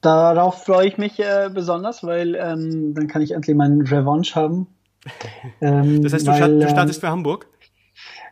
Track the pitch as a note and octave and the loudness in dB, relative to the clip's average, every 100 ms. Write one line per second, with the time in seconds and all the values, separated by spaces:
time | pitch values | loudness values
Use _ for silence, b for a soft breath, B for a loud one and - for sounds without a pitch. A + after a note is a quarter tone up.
0 | E3 D#3+ E3 E3+ F3+ F3+ - F#3 G3 F#3+ | 4 4 4 4 0 -2 0 2 2 -2
1 | G#3 G#3 G3+ G3+ G3 F#3+ F3 F3 G#3 A#3 | -8 -4 -2 0 -2 -6 -4 -4 -6 -8
2 | E3+ E3+ F3 F3 F3 D#3+ D#3+ D#3+ D3+ D3+ | -6 -4 -4 -4 -6 -6 -6 -4 -6 -4
3 | D3+ D#3 D3+ D3+ D3+ D3 C#3+ D3 C#3 C#3+ | -6 -4 -4 -4 0 2 4 2 2 0
4 | C3+ D3+ F3 - D#3 F3 F3+ _ _ _ | 2 0 -2 -2 -2 -2 -6 _ _ _
5 | - B A2 B B2+ - D3 C#3+ C#3+ D3 | -20 B -18 B -20 -4 0 2 2 2
6 | D3 D3+ D3 D3 D3 D3+ D3+ D3 D#3 - | 2 0 2 4 4 4 4 2 0 -2
7 | F3 E3+ D3 F#3+ - _ B B B B | -6 -4 -4 -6 -10 _ B B B B
8 | B B B | B B B